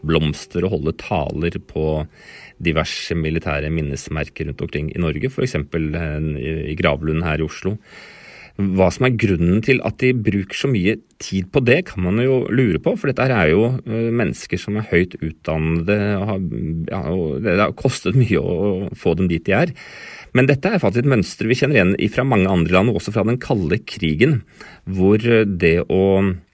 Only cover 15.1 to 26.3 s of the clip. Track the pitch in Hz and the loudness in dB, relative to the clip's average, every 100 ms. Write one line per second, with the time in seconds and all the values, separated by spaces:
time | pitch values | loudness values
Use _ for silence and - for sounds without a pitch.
15.1 | - 80 - - 78 80 82 82 104 101 | -4 -8 -6 -4 -2 0 0 2 0 0
16.1 | 98 101 98 90 57 78 82 80 98 69 | -2 -2 -2 -4 -4 -4 -4 -4 -4 -2
17.1 | 92 80 65 110 90 95 - 127 - 87 | -2 -2 -2 0 2 2 -2 -8 -4 0
18.1 | 123 110 85 87 87 101 92 101 - - | 2 4 2 0 -2 0 -2 -6 -4 -2
19.1 | 82 92 82 - 98 175 - - - - | 0 0 0 0 0 0 -4 -18 -20 -18
20.1 | - - 127 131 139 185 208 101 120 139 | -20 -4 2 2 2 0 0 0 2 2
21.1 | 123 90 - 110 - 139 135 92 101 104 | 2 0 -4 -2 0 2 4 2 2 0
22.1 | - 135 110 95 92 82 92 113 101 - | 0 2 2 2 2 4 4 2 0 -2
23.1 | 104 101 127 - 107 80 101 - - 80 | -2 0 -2 -2 -2 0 -2 -4 -6 -2
24.1 | 76 131 127 - - - - - 95 92 | 2 2 2 -4 -20 -20 -16 -8 2 4
25.1 | 107 117 113 104 90 85 85 - 95 98 | 4 4 4 2 2 4 4 2 2 4
26.1 | 98 98 | 4 2